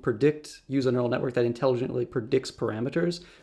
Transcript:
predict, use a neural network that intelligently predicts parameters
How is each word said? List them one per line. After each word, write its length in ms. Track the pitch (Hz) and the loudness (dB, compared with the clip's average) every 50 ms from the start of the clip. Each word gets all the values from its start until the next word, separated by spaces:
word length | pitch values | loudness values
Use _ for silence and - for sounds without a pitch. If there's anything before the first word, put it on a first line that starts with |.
predict, 640 | - - 120 107 131 147 151 151 - - - - _ _ | -2 -2 0 4 4 2 2 2 -6 -16 -18 -20 _ _
use 180 | 131 139 127 | -2 0 2
a 60 | 131 123 | 2 2
neural 180 | 123 123 120 | 2 2 0
network 240 | 120 127 139 139 123 | 0 0 -2 0 0
that 100 | 123 120 | 2 2
intelligently 640 | 120 117 - - 135 127 120 127 123 123 127 123 | 2 0 0 2 2 2 2 0 -2 -2 -4 -4
predicts 440 | - - 135 110 104 - 131 127 - | -2 -4 -6 -4 0 0 0 0 -2
parameters 720 | - - - 113 107 110 120 135 - 170 170 175 170 170 - - - - | -8 -4 -4 -4 -2 -2 -4 -2 0 0 0 0 -2 -4 -10 -18 -20 -20